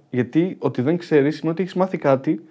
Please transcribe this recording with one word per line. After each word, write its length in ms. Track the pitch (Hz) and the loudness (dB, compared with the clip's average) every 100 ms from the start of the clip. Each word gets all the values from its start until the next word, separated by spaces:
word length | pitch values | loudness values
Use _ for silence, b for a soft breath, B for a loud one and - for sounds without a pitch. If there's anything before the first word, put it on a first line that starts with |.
| _ | _
γιατί 460 | 123 123 160 180 - | -4 0 0 0 -2
ότι 240 | 135 127 | -4 -2
δεν 140 | 127 170 | -2 -2
ξέρεις 360 | - 147 139 156 | 2 2 2 0
σημαίνει 160 | 160 | -4
ότι 80 | 165 | -2
έχεις 120 | 180 | -2
μάθει 240 | 180 185 180 | 0 -2 0
κάτι 460 | 143 131 156 156 - | 2 2 2 -4 -6